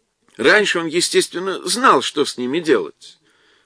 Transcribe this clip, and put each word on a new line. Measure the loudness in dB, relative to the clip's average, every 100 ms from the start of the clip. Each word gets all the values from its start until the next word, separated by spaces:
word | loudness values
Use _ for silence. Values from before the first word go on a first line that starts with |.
| _ _ _ -2
Раньше | 2 4 2 -2
он, | -2
естественно, | -2 0 0 -2 -4 -8 -8 -6
знал, | 2 4 4
что | 2 -2 -4
с | -4
ними | -6 -4
делать. | 0 0 0 -12 -20 _ _ _ _ _